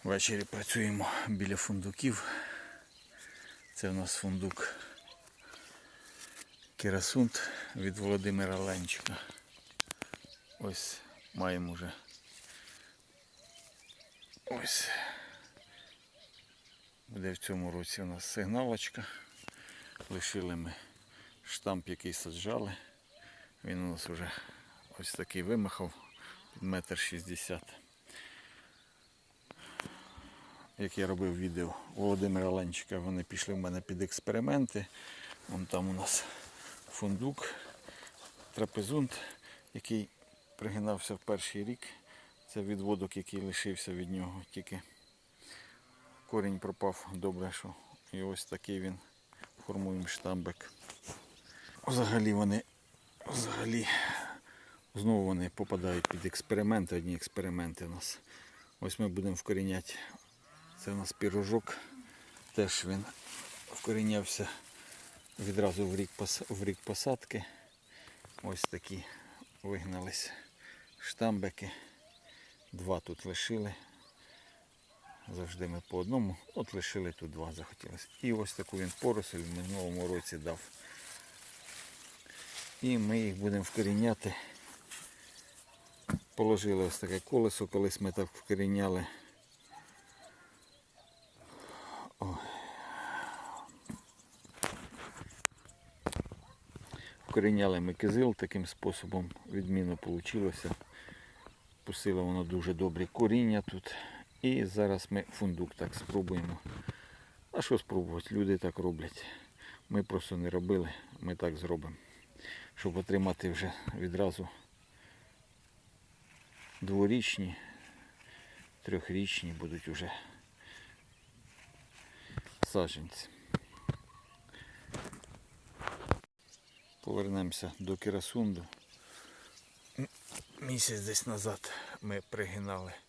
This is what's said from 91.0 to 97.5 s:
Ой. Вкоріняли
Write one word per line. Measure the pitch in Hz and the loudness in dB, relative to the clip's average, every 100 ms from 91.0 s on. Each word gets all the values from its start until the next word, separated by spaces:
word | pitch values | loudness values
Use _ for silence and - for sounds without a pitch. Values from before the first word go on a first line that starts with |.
| - - - - - - - - - - - - | -20 -20 -20 -20 -20 -16 -14 -14 -12 -10 -12 -4
Ой. | 95 87 - - - - - - - - - - - - - - - - - - - - - - - - - - - - - - - - - - - - - - - - - - - - - - - - - | -4 -4 -6 -10 -10 -12 -10 -8 -6 -6 -6 -8 -10 -10 -12 -18 -12 -12 -14 -20 -20 -20 -20 0 2 2 -10 -12 -12 -12 -14 -2 -2 -2 -20 -20 -20 -8 -4 -4 -6 -8 -18 -20 -18 -16 -14 -12 -12 -16 2
Вкоріняли | 117 104 | 6 6